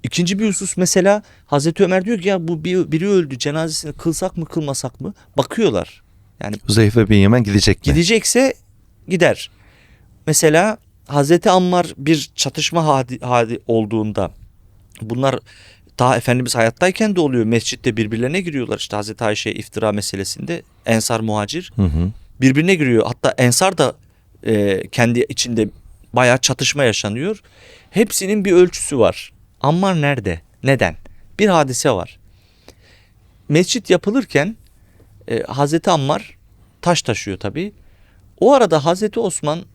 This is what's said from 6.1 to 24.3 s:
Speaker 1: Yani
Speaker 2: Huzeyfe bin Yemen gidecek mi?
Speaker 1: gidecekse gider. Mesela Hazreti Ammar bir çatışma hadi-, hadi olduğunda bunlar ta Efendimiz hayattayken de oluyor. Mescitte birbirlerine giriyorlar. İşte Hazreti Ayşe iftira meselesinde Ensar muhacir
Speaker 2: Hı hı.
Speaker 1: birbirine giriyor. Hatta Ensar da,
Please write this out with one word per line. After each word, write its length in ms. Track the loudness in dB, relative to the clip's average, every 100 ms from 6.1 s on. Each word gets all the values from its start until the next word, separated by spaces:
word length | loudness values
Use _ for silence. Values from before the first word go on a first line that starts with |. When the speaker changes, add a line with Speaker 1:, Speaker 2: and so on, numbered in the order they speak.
| _ _ _
Speaker 1:
Yani 140 | -10 -10 -2
Speaker 2:
Huzeyfe 420 | 4 4 4 4
bin 80 | 6
Yemen 260 | 6 4
gidecek 340 | 4 2 2 0
mi? 40 |
Speaker 1:
gidecekse 720 | 0 2 2 0 2 2 0 -2 _ _ _ _ -6
gider. 420 | 2 2 2 -6 _ -20 _ _ _ _ _ -2
Mesela 520 | 2 4 4 2 -2 _ _ _
Hazreti 420 | -2 2 4 4
Ammar 360 | 4 4 0 -2 -6
bir 320 | -2 -2 -2
çatışma 520 | -6 -6 -4 -4 0 2
hadi-, 340 | 0 0 -8
hadi 380 | -2 0 0 -4 -2
olduğunda 640 | 0 0 -2 -2 -4 -6 -8 -20 _ _ _ _ -16
bunlar 360 | -8 -2 -2 -2 -8 -20 -20 _ _ 0
ta 200 | 2 2
Efendimiz 380 | 0 -2 0
hayattayken 600 | 0 0 2 0 0 -2 0
de 40 |
oluyor. 240 | 0 0
Mescitte 520 | 2 0 -2 -4 -4 -2
birbirlerine 440 | -2 -2 -2 -4
giriyorlar. 380 | -4 -6 -6 -6
İşte 180 | -6 -8
Hazreti 280 | -8 -4
Ayşe 260 | -4 -2 -4
iftira 420 | -8 -10 -4 -2
meselesinde 680 | -2 -6 -6 -8 -8 -8 -10 -12 _ -2
Ensar 340 | -2 0 -4
muhacir 520 | -2 -4 -4 -8 -8 -2
Speaker 2:
Hı 60 |
hı. 280 | 0 0 -4 -6 -20 0
Speaker 1:
birbirine 340 | 2 2 2
giriyor. 320 | 2 2 2 0
Hatta 240 | -2 -2 2
Ensar 400 | 2 2 0 2
da, 160 | 0 -2 _ _ _